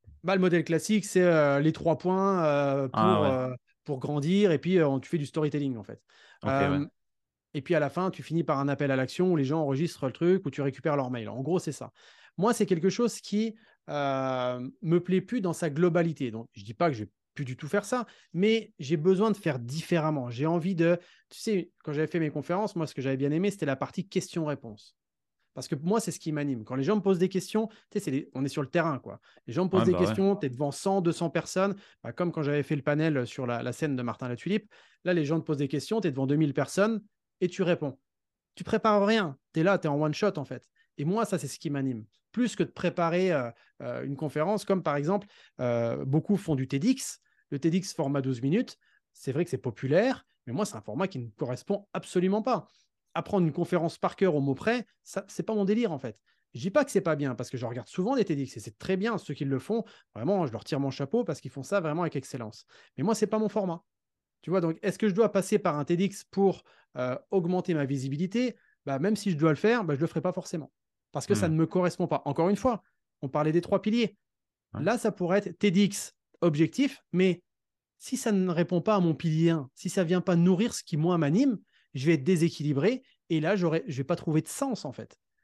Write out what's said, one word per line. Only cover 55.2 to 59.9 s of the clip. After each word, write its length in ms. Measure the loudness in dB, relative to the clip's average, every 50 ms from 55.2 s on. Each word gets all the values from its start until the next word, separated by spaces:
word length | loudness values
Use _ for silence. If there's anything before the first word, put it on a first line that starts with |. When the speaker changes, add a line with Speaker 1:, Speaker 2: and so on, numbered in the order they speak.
| -8 -8
Speaker 1:
c'est 140 | -8 -6 -4
pas 120 | -2 0
mon 120 | 0 2
délire, 260 | 2 2 2 2 0 -2
en 60 | -4
fait. 200 | -6 -10 -10 -12 _ _ _ _ _ _ _
Je 60 | -6
dis 100 | -6 2
pas 160 | 2 2 2
que 40 | 4
c'est 120 | 2 0 2
pas 140 | 2 0
bien, 180 | 0 0 -2 -4
parce 160 | -4 -8 -8
que 80 | -8 -6
je 80 | -6
regarde 220 | -6 -6 -8 -10 -8
souvent 280 | -6 -4 -2 0 0
des 80 | 0 0
T 100 | 0 0
D 100 | -2 -4
X 120 | -6 -8
et 40 | -12
c'est 180 | -14 -14 -14 _
très 180 | -4 -4 -2
bien. 220 | -2 0 -2 -2 -4
Ceux 160 | -6 -8 -8
qui 100 | -6 -4
le 140 | -2 -2 -4
font, 260 | -2 -2 -4 -4 -4 -6